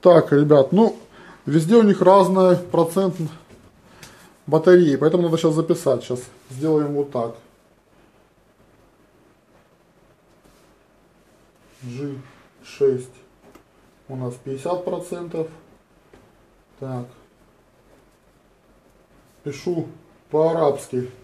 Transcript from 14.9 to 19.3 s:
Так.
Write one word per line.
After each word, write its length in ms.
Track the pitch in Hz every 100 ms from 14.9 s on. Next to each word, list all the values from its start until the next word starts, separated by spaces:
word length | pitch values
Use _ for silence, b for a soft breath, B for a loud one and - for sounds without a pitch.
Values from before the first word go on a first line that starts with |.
| 175 - 175 175 165 160 - _ _ _ _ _ - _ _ _ _ _ _
Так. 240 | 135 127 123 - _ _ _ _ _ _ _ _ _ _ _ _ _ _ _ _ _ _ _ _ _